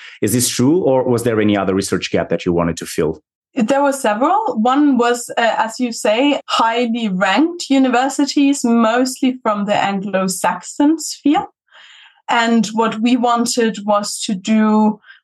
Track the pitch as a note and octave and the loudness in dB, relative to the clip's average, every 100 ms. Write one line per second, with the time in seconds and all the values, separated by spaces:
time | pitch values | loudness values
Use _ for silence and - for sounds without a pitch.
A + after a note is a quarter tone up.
0 | - - G#2 B2 A#2+ - B2+ F3 C3+ C3 | -20 -6 -4 -2 -2 0 2 2 2 2
1 | B2+ A#2 A#2+ A2 G#2+ G2+ F#2+ F#2+ F#2 F#2 | 2 0 0 2 2 2 0 0 -2 -4
2 | - F#2 E2+ F2 F2+ E2+ E2+ D#2+ E2+ - | -2 -2 -2 -2 0 0 0 -4 -6 -4
3 | D#2 D#2+ _ _ _ C4+ A3 C#4 C#4+ C4+ | -2 -4 _ _ _ -4 0 2 2 0
4 | A3 G#3+ D4 G4+ A4 A3+ A#3+ C#4 D4 A#3+ | -2 0 2 0 0 0 2 4 4 4
5 | A#3+ A#3+ - - A#3 - A3 - B3 A3 | 2 0 -4 -2 0 0 -4 -4 -6 -2
6 | A3 A3 D4 C#4 - - A3+ A#3 A#3+ A#3 | 0 2 2 0 -2 -2 0 0 -2 -2
7 | A3 F3+ G3 G#3 E4 F4 - C4+ C4 A#3+ | -2 0 0 2 0 -2 0 2 4 2
8 | C4+ C#4 C#4 D4 C#4 C#4 A#3+ A#3 A3 A#3+ | 0 0 -2 2 2 2 0 2 2 2
9 | B3+ - B3+ B3+ A3 G3+ G3+ G3+ G3 G3 | 0 0 -2 -2 -2 -2 -2 0 0 -2
10 | G3+ F#3+ F#3+ - F3 F3+ - - C#4+ D#4+ | -4 -2 -2 -2 -4 -4 -10 0 2 2
11 | - - C#4+ F4+ G#4 _ _ - - - | -4 -8 -2 -2 -2 _ _ -20 -20 -20
12 | - _ - A#3+ A#3 A#3 G#3 A3 A3 G#3+ | -20 _ -4 0 2 2 0 0 -2 0
13 | A#3 B3 A#3+ A#3 A#3 - A3+ G#3 G3+ G#3 | 0 2 2 0 0 0 -2 -2 0 0
14 | G#3 - - F#3 - A3 G#3+ G#3+ G#3+ G#3+ | 0 -8 -6 -6 0 2 4 4 2 0
15 | - - | -10 -16